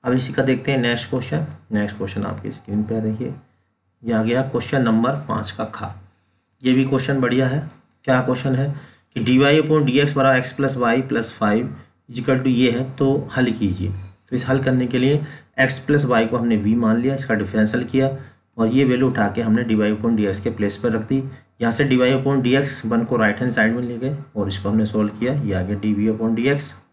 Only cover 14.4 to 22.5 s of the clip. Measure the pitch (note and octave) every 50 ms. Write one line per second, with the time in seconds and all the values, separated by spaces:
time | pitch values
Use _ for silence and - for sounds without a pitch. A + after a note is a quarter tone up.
14.4 | B2+ C3 C3 C3+ C3 C3 B2+ B2+ B2+ A#2+ B2+ B2 B2+ C3+ D3 D3+ - - - -
15.4 | - _ _ - C3 C3 - - - - D3 D3 C#3+ B2 B2 A2+ A2+ A2+ A#2+ A#2+
16.4 | A#2 A#2 A2+ G2+ F#2+ G#2 A2+ A#2+ A#2 A2 A2 A#2 B2 C3+ C3+ C3 - - A2+ G#2
17.4 | G2+ F#2 G2+ A2 G#2+ G#2+ - B2 A#2+ - - C3 C3 C3+ C3+ - - - _ _
18.4 | _ _ _ - A2+ A2 B2 C3+ C#3 B2 B2+ B2 C3+ B2+ - A#2+ G#2+ G2 G2 B2
19.4 | A2+ A2 G#2+ A#2+ A#2+ A2+ A2 G#2+ G#2+ G#2+ G#2+ G#2 A2 A#2 A#2 G#2+ G#2 G2 A#2 F#2+
20.4 | - A#2+ G#2+ G2+ G#2 G2+ G2 - - A#2+ A2 G#2+ A2 - C3+ C3+ C3+ C3+ - -
21.4 | _ _ _ _ A#2+ A#2 A2 - C#3+ C3+ B2+ B2 B2+ B2+ C3+ B2+ C3+ C#3 C#3 C3+
22.4 | A#2+ B2